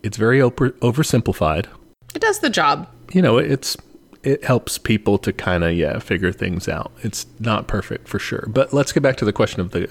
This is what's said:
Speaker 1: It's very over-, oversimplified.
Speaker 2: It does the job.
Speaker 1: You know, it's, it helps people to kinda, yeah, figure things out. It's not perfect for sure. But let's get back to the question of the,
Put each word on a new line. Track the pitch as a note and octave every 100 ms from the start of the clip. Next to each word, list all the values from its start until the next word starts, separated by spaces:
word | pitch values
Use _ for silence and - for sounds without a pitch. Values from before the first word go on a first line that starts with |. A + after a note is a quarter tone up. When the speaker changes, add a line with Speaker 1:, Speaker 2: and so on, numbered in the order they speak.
Speaker 1:
It's | G#2+ G#2+
very | A2 C3
over-, | B2 - C3+
oversimplified. | - B2 A#2+ D#3 B2+ G#2+ - D#2 D#2 - - - _ -
Speaker 2:
It | D#4
does | A4 G#4
the | D4
job. | G3 D3 D3 F3 - -
Speaker 1:
You | F#3
know, | E3+ A#2
it's, | - C#3 - - - - _ -
it | C#3 C#3
helps | - A#2+ - -
people | - G#2+ - G2+
to | -
kinda, | - - F2 E2+
yeah, | E2+ D2+ -
figure | - F#2+ F#2
things | F#2+ F#2 F2 -
out. | D#2 - -
It's | A2+ - - -
not | A2 G#2+ -
perfect | G#2 - - -
for | -
sure. | - - A#2
But | A#2+ C3+
let's | C#3 C#3
get | E3
back | C#3 B2
to | G#2+
the |
question | - G#2+ -
of | F2+
the, | F2 -